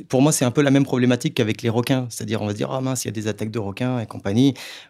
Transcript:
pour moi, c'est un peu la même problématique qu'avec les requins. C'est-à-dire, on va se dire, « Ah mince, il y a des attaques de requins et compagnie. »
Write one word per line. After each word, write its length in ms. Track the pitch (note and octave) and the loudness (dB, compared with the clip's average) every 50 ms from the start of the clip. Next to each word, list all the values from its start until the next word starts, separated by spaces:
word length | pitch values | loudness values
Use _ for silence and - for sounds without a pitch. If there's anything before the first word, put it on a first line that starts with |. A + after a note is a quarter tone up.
| - - | -6 0
pour 140 | - B2+ C#3 | 2 4 4
moi, 100 | D#3 D3+ | 4 4
c'est 140 | - C3+ | 4 2
un 40 | B2 | 2
peu 120 | A#2+ D3+ C#3+ | 2 2 4
la 80 | C#3 | 4
même 140 | C3+ C#3 C#3 | 4 4 4
problématique 500 | - C3+ B2 B2 B2 B2 A#2+ - D#3 - | 2 2 2 2 2 2 2 0 -2 -2
qu'avec 260 | - A#2 G#2 A2 - | 0 0 0 -2 -2
les 80 | A#2+ A#2 | -2 -2
requins. 380 | G#2+ A#2+ A#2 - C3+ C3 B2 A#2 | 0 0 0 0 0 -2 -2 -4
C'est-à-dire, 320 | - - A#2 G#2 A2 G#2 | -8 -10 -6 -6 -4 -4
on 60 | G#2 | -2
va 60 | G#2 G#2 | -4 -4
se 40 | |
dire, « 140 | A2 C3+ C3+ C3+ | -4 -4 -4 -4
Ah 80 | C3 | -4
mince, 240 | C3 C3 C3 B2 - | -2 -4 -4 -4 -4
il 40 | A#2 | -6
y 20 | |
a 20 | G#2 | -6
des 160 | A2+ G#2 G#2+ | -4 -4 -4
attaques 220 | G2+ - G#2+ A2 | -4 -4 -6 -6
de 80 | G#2+ A#2+ | -4 -4
requins 420 | G2+ G2 G2 - B2+ B2+ B2+ A#2+ | -6 -6 -4 -4 -2 -2 -2 -2
et 60 | G#2+ | -4
compagnie. » 480 | - - - - G2 G2+ A#2 C3+ C#3 B2 - - - - - - - | -6 -10 -8 -4 0 2 4 4 4 2 0 -6 -16 -16 -18 -20 -8